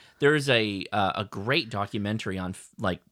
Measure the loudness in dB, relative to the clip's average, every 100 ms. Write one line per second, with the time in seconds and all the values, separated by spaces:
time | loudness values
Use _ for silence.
0 | -20 2 4 4 4 2 2 -2 -4 0
1 | 0 0 -4 -6 -2 -2 -2 -4 -4 -4
2 | -2 -4 -4 -4 -6 -8 -14 -4 -2 -2
3 | _